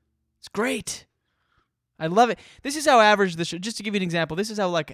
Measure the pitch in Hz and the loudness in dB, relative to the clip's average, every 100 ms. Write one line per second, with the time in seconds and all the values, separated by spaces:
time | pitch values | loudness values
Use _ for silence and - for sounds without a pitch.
0 | _ _ _ _ - 196 247 254 - - | _ _ _ _ -10 -6 -4 -4 -8 -14
1 | - _ _ _ _ _ _ _ _ - | -16 _ _ _ _ _ _ _ _ -8
2 | 160 190 240 - - - 277 311 294 247 | -2 2 2 0 -10 -12 -8 -2 4 6
3 | 208 208 190 165 170 175 214 220 208 202 | 6 6 2 -2 -6 -6 -10 -8 -6 -4
4 | 185 170 156 160 214 214 185 170 143 | -2 -2 -2 -4 -6 -4 -2 -2 -4